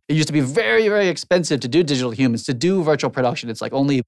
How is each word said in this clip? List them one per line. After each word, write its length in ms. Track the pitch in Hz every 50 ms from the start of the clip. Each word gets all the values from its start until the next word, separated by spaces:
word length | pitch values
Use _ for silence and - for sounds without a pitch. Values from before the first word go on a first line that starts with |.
| - -
it 60 | 147
used 120 | 156 151
to 60 | 151 151
be 80 | 151
very, 480 | 135 123 143 226 214 220 233 226 220 202
very 180 | 208 208 202
expensive 540 | 180 156 - - - 180 180 160 - - 123
to 80 | 135 127
do 160 | 117 175 180
digital 260 | 143 147 127 127 123
humans, 340 | 110 117 131 123 113 113 -
to 100 | - 131
do 280 | 117 165 180 196 190 160
virtual 280 | 156 151 135 - 131
production. 380 | - 147 127 123 160 - - 117
It's, 120 | 107 -
like, 120 | 110 113 -
only 300 | 135 139 143 143 127 120